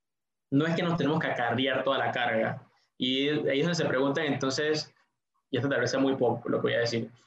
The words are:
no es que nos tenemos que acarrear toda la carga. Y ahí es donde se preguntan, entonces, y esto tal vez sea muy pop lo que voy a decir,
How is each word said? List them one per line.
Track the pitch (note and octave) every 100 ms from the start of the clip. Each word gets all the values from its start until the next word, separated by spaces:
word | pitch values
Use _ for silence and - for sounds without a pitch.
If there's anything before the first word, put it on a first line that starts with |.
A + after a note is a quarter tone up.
| _ _ _ _ -
no | C#3 D#3+
es |
que | E3+
nos | F3 E3
tenemos | C#3 D#3+
que | C#3
acarrear | - A#2+ B2 C3+ C3
toda | C3+ C3
la | A#2
carga. | B2 A#2+ A2+ A#2 A#2 - _ _ -
Y | B2+ C3 C#3+ D3+ -
ahí | C#3
es |
donde | E3
se | E3
preguntan, | C#3 B2+ C#3 D3
entonces, | D3+ B2+ C3+ C3+ D3+ D#3 - _ _ _ _ _ -
y | B2
esto | C#3
tal | B2
vez | A#2+
sea | C3
muy | C3+ C3
pop | A#2+ A2+ -
lo | A2+
que | -
voy |
a | A#2
decir, | A#2 A#2 A2+ -